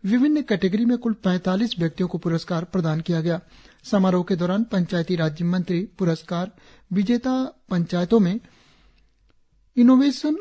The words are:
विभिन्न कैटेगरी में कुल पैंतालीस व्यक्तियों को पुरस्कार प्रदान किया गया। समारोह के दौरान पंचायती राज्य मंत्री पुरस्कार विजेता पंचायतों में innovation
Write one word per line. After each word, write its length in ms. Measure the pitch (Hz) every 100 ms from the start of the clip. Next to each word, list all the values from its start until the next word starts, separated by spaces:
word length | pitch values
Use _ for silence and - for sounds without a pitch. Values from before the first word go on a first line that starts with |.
विभिन्न 380 | 190 247 294 302
कैटेगरी 420 | 262 190 190 208
में 140 | 233 240
कुल 140 | 240
पैंतालीस 640 | 214 190 180 185 185 233 -
व्यक्तियों 300 | 165 - 180
को 100 | 170
पुरस्कार 460 | 170 165 - 170
प्रदान 360 | 175 185 160 156
किया 200 | 165 170
गया। 200 | 165 165 - - - _
समारोह 400 | - 202 185 180
के 120 | 175 180
दौरान 280 | 175 196
पंचायती 520 | 240 196 170 175 165 175
राज्य 280 | 160 156
मंत्री 440 | 175 185 170 175 214 -
पुरस्कार 520 | 180 160 - 175 190 - - - _
विजेता 680 | 190 202 240 254 262 262 - -
पंचायतों 500 | 180 165 175 175 226
में 200 | 175 214 - _ _ _ _ _ _ _ _ _ _ _ _ -
innovation 600 | 240 262 277 269 302 311